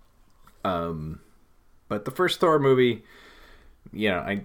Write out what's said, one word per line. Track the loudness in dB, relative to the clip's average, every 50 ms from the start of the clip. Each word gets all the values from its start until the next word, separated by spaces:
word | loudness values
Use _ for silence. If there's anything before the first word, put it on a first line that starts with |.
| _ _ _ _ _ _ _ _ -20 -20 _ _ -6
Um, | -4 -4 -2 -4 -4 -6 -8 -8 -10 -12 -14 -16 _ _ _ _ _ _ _ _ _ _ _ _ -8
but | -8 -6 -6
the | -8
first | -2 -2 0 0 0 2
Thor | 2 4 4 4
movie, | 4 4 4 6 4 2 2 -2 -8 -20 -20 -20 -20 -20 -20 -20 -20 -20 -20 -20 -20 -20 -20 _ _ -18
you | -10 -4 -2 0
know, | 0 -2
I, | -2 -4 -6 -6 -6